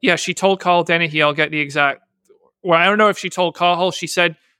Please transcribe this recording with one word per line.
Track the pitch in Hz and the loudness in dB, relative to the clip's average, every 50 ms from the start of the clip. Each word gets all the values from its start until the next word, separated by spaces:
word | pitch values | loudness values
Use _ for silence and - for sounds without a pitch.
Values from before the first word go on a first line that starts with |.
yeah, | - 220 175 | -2 0 0
she | - - - | 0 -2 -6
told | 175 - 190 196 190 185 | -4 -2 0 0 0 0
Carl | - 180 175 175 165 | 0 0 2 2 2
Dennehy, | 175 170 170 170 160 151 156 | 0 0 0 -2 -2 0 0
I'll | 151 147 143 | 0 0 0
get | 151 151 147 | 0 -2 -2
the | 156 151 | -2 -4
exact, | 147 139 139 151 143 139 - - _ _ _ _ _ _ _ _ _ _ _ _ | -6 -2 0 0 0 0 0 -4 _ _ _ _ _ _ _ _ _ _ _ _
well, | - 185 165 165 | -2 0 2 4
I | 175 | 4
don't | 190 208 | 2 4
know | 208 214 208 | 4 2 2
if | 185 - | 2 -2
she | - 180 | -6 -8
told | - 180 180 170 160 | -4 -2 -2 -2 -2
Carl. | - 175 175 175 170 185 185 | 0 0 0 2 2 0 -2
She | 170 - 175 | -2 -4 -8
said, | 151 - 185 175 170 160 - _ _ _ | -4 0 0 0 0 -2 -6 _ _ _